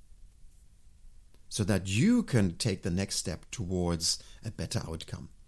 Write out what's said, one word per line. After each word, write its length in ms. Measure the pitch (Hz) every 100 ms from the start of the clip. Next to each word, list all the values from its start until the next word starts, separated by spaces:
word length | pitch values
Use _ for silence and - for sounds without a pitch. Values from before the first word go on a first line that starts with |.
| - - - - - - - - - - - - - - -
so 160 | -
that 220 | 98 98 95
you 360 | 98 185 247
can 340 | - 120 98 82
take 260 | 117 95
the 80 | 98
next 260 | 87 98 -
step 300 | - 78 -
towards 680 | - 90 92 87 85 82 - - -
a 60 | 107
better 320 | - 85 - 78
outcome. 440 | 82 - - - -